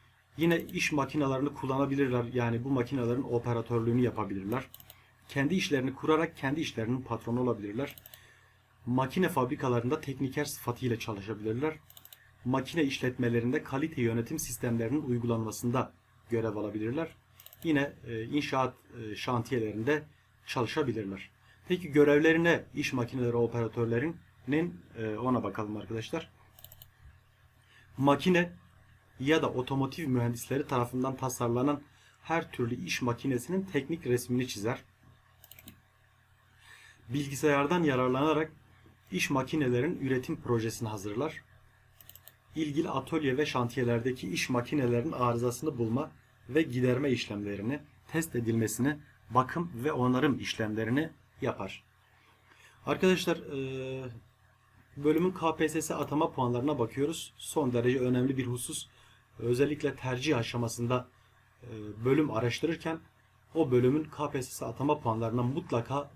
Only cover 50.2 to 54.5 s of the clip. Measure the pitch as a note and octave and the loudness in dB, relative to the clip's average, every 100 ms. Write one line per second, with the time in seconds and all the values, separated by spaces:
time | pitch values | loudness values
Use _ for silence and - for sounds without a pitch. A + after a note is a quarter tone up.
50.2 | D3 A2 G#2+ - G#2+ G#2+ A2+ C3+ D#3+ - | 2 2 -2 -4 -2 -2 0 0 -2 -8
51.2 | _ - B2+ - F#2+ - _ _ _ _ | _ -6 -4 -4 -6 -10 _ _ _ _
52.2 | _ _ _ - - - B2+ D3 F#3 F#3 | _ _ _ -20 -20 -10 -4 2 4 4
53.2 | - E3 - C3+ C3+ C3 C3 C3 B2+ A#2 | 2 -2 -2 -6 -6 -6 -6 -6 -8 -12
54.2 | - _ _ | -20 _ _